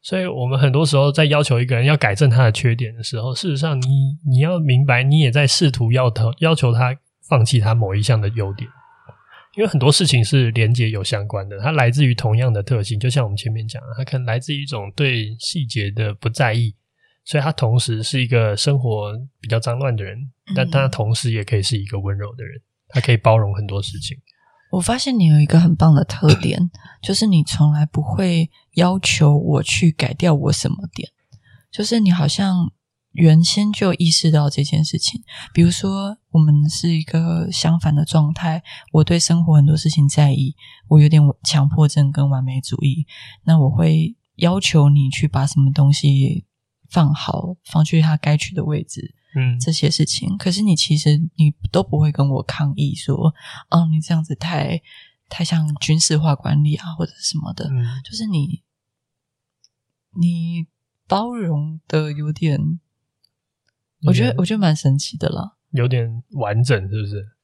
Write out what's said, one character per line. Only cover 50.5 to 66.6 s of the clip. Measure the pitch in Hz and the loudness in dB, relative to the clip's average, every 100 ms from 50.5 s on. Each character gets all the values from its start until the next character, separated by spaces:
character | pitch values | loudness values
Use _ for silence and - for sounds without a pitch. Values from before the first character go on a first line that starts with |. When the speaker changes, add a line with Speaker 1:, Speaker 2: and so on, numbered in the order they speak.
Speaker 2:
是 | 185 | -2
你 | 208 | 0
其 | 160 - 151 | 0 2 0
实 | 151 147 160 - | 2 0 0 0
你 | 147 - - | 0 0 -4
都 | 180 | -2
不 | 196 151 | -2 0
会 | 151 | 0
跟 | 147 139 | 0 -2
我 | 135 | -2
抗 | - - 143 | -6 -4 -4
议 | 143 143 | -2 -4
说 | - - 135 160 - - - - | -4 -4 0 0 -2 -18 -20 -2
，“哦， | 170 165 | 0 0
你 | 156 | -2
这 | 156 | -2
样 | 165 | -4
子 | 160 | -4
太， | 156 165 160 - 165 _ - - _ _ | -10 -6 -6 -4 -6 _ -20 -20 _ _
太 | - | -8
像 | 165 165 151 147 | -2 -2 -2 -4
军 | - 156 | -2 0
事 | - 151 | 2 0
化 | 156 | 0
管 | 139 - 147 | -2 0 0
理 | 147 | 0
啊，” | 156 175 160 | -2 -8 -8
或 | 170 | -10
者 | - | -6
什 | - 156 | -8 -6
么 | 151 | -8
的。 | 175 143 | -8 -4
Speaker 1:
嗯。 | 131 120 131 | -4 -4 -6
Speaker 2:
就 | 135 | -12
是 | 220 220 | -10 -4
你， | 170 143 - _ _ _ _ _ _ _ _ _ _ _ _ _ _ _ | -4 -4 -8 _ _ _ _ _ _ _ _ _ _ _ _ _ _ _
你 | 180 170 170 165 170 160 _ _ _ _ | -2 -2 -2 -4 -6 -10 _ _ _ _
包 | 196 233 240 | -4 -4 -6
容 | 175 147 151 160 _ | -4 -4 -6 -10 _
的 | 156 151 | -4 -4
有 | 147 151 | -8 -8
点， | 151 160 143 151 165 _ _ _ _ _ _ _ _ _ _ _ _ 156 | -4 -2 -2 -4 -6 _ _ _ _ _ _ _ _ _ _ _ _ 0
我 | |
觉 | - | 2
得， | 247 | 0
Speaker 1:
有 | |
点 | 135 | -2
Speaker 2:
我 | |
觉 | 175 | -2
得 | 220 | 0
蛮 | 180 | 0
神 | 151 139 139 | 0 0 -2
奇 | - - | -4 -6
的 | - | -6
啦。 | - 202 _ _ | -6 -10 _ _
Speaker 1:
有 | 135 123 | -2 -2
点 | 123 117 113 - | -2 -4 -8 -12
完 | 143 107 110 | -8 -2 0